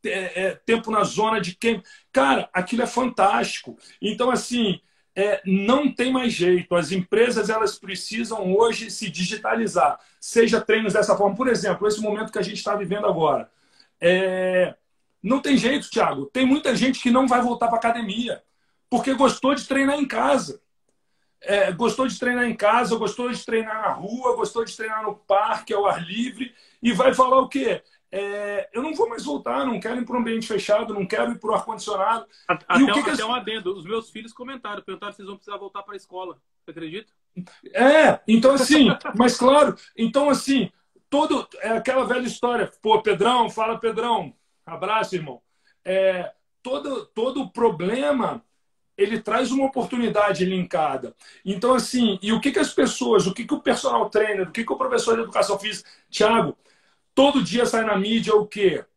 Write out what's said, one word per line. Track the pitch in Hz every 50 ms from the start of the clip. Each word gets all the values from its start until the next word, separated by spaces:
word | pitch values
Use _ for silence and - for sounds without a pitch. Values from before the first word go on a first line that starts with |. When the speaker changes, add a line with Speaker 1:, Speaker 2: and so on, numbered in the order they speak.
| -
Speaker 1:
é, | 208 180 190 185 175 165 180 190
é, | - - - _
tempo | - 226 226 226 220
na | 220 208 196
zona | - - 180 220 220 226 208
de | 175 175 -
quem." | _ - 226 226 185 _ - - - _ _
Cara, | - 262 269 277 262 - - - -
aquilo | 185 180 - 240 226 240
é |
fantástico. | 226 - 240 254 240 - - 175 - - - 120 - - - - 127 113 _ - - - _
Então, | 185 208 208 - 247 254
assim, | 247 - - - 240 240 226 202 175 - _ _ _ _ _ _ _
é, | 185 196 208 202 - -
não | 185 190 196 196 214 262 285 294 277 -
tem | - 240 254
mais | 262 254 247 233 -
jeito. | - 175 180 180 175 175 _ 175
As | 175 165 139
empresas, | 190 185 180 _ 208 214 240 247 226 226 196 196
elas | 220 220 220 202 - -
precisam | - 185 190 - - - 214 226 240 196 220 214 190 180 185
hoje | 208 233 233 220 - 226 220
se | - - 220 185
digitalizar. | 151 175 185 180 220 208 - - 226 226 226 190 - 175 156 143 139 - _ _ _ _
Seja | - - - 226 226 - 220 214
treinos | - - 214 220 220 208 180
dessa | 214 202 - 185
forma. | 180 202 196 196
Por | - 254
exemplo, | 254 226 - - 202 175 - 196
esse | 208 214 214
momento | 220 214 208 214 220 220 -
que | 214
a | 185
gente | 151 - -
tá | - 208 208
vivendo | 202 196 160 190 208 208
agora. | 202 175 165 160 147 - - - _ _ _ _ _ _ _ _ _ _ _
É, | 165 175 185 185 190 185 185 185 185 185 185 180 180 - - _ _ _ _ _ _ _ _ _
não | - 185 254 277
tem | - 285 277
jeito, | 220 202 247 285 294 - -
Thiago. | - 233 175 - - 139 -
Tem | - _ 254 262
muita | 254 269 302 - 277 233
gente | 185 240 269 262 -
que | - 247
não | 233 262 269
vai | 247 247 247
voltar | 240 247 233 - 233 226
pra | 226
academia | 226 - 190 233 240 226 190 202 226 247 220 156 - _ _ _ _ _ _ _ _ _ _
porque | 254 233 - 269 269
gostou | 240 277 240 226 - - 269 285
de | 277 -
treinar | - 262 269 269 269 285
em | 294 285
casa. | - 226 226 254 277 285 247 170 147 131 - _ _ _ _ _ _ _ _ _ _ _ _ _ _ _ _
É, | - 170 202 202 196 190
gostou | 180 156 233 220 220 - 262
de | 247 - -
treinar | 254 247 247 247 247
em | 233 202
casa, | - 208 208 220 240 247 180 226
gostou | 220 220 196 - - 247 247
de | 240 - -
treinar | - 226 226 220 220 214 220
na | 214 180
rua, | 139 143 170 208 226 254 254 247 220
gostou | 226 202 - - 233 226
de | - -
treinar | - 220 214 220 220 220
no | 208 208
parque, | _ _ - 190 196 214 220 - - - - 214
ao | 196 202
ar | 190 165 165 170
livre, | 165 190 226 240 254 - - 254 - _ _ _ _ _ _
e | - 240 226
vai | 180 254 262 247
falar | 262 262 254 262 262
o | 254 262
quê? | - 269 262 226 180 - _ _ _ _ _ _
É, | - 196 202 202 202 208 208 202 202 196 196 -
"Eu | - 233 269
não | 320 311
vou | 339 466 -
mais | - 415 -
voltar, | 285 285 269 - 240 240 269 277
não | 254 226 185
quero | - 226 240 254
ir | 233
para | - 240
um | 240
ambiente | 233 233 226 226 220
fechado, | - 220 190 - - 208 220 226 220 202
não | 202 185
quero | - 214 220 233 233
ir | 233 -
para | - 208
o | 220
ar-condicionado." | 185 - 226 226 196 - 214 208 190 190 220 226 233 - _ _ _ _
Speaker 2:
A-, | - 165 - - - - 247
Speaker 1:
E | 277
Speaker 2:
até |
Speaker 1:
o | 294 311
que | 294
Speaker 2:
um, | -
Speaker 1:
que | -
Speaker 2:
até | 302 - 220
Speaker 1:
as | 226
Speaker 2:
um | 247
adendo. | 247 190 214 220 220 180 180 196
Os | 196 156
meus | 180 220 226 226 -
filhos | _ 214 220 226
comentaram, | - - 247 254 269 247 226 208 208 202 -
perguntaram | - 190 180 208 202
se | 202 -
eles | 196 190
vão | 202
precisar | 196 _ 202 202
voltar | 196 202 190 _ 202 202
pra | 202 202
escola. | 190 - _ 180 180 185 175 160 _ _ _ _ _ _
Você | -
acredita? | 151 165 165 156 160 208 226 _ _ _ _ _ _ 185 180 - - _ - - -
Speaker 1:
É, | 208 247 269 294 311 302 220 - - _
então | - 226 226 226 262 277
assim, | 269 254 247 294 302 269 196 - - -
Speaker 2:
<laughs> | 285 -
Speaker 1:
mas | 208 247 247 240
claro, | - 240 262 277 294 294 233 185 - - - _
então | - 226 - - 269 285 294
assim, | 269 - - - 277 262 196 - _ _ _ _ _ _ _ _
todo, | 277 285 311 302 294 247 - _ - -
é | 190 220
aquela | 226 226 226 262 262 262 247
velha | - 254 254 247
história. | 233 - - - 240 240 240 - - _ _
Pô, | - 220 220 214
Pedrão, | - 214 196 160 208 233 254 247 247 196
fala, | - 220 220 226 226 226
Pedrão. | 226 226 220 214 233 240 226 202 170 135 - _ _ _ _ _ _
Abraço, | 165 165 170 185 185 220 220 185 - 190
irmão. | 175 156 143 123 - _ _ _ _ _ _ _ _ _
É, | 180 190 190 190 190 185 180 175 - - _ _ _ _ _
todo, | _ 247 262 285 277 285 262 220 -
todo | _ _ 220 226 262 269 277 262 -
problema, | _ 233 233 220 175 151 175 190 226 262 285 294 285 254 208 160 - 233 _ _ _ _ _ _ _ _ _ _ _
ele | - 196 202 226 220
traz | - 208 220 247 262 -
uma | 269 269 269
oportunidade | 269 - 262 - - 269 240 233 208 170 208 208 202 190 151 185
linkada. | 185 190 185 175 - - 165 156 147 135 131 123 117 - _ - - - _ _
Então, | 185 202 185 - 247 262
assim, | 247 - - - 247 240 214 190 185
e | 202 208
o | 226 -
que | - 277
que | - 381
as | 294 262 -
pessoas, | - 277 233 - - 254 240 220 196 156
o | 185 185
que | - 233
que | - 294
o | -
personal | - 269 - - - 262 240 226 208 208
trainer, | - 208 214 214 202 190 185
o | -
que | - 226 226
que | -
o | -
professor | - 262 254 247 226 - 233 226
de | 226 226
educação | - - 220 202 208 202 -
física, | 196 214 196 - - - - _ _ _
Thiago, | - - 214 214 233 226 175 143 - _ _ _ _ _ _ _ _ _ _ _ _
todo | 269 269 294 285 269 180
dia | - 196 240 233
sai | 240 - 220 220
na | 220 208
mídia | 190 196 214 226 226 175 214 214
o | 208 208
quê? | - - 208 202 180 151 123 - _ _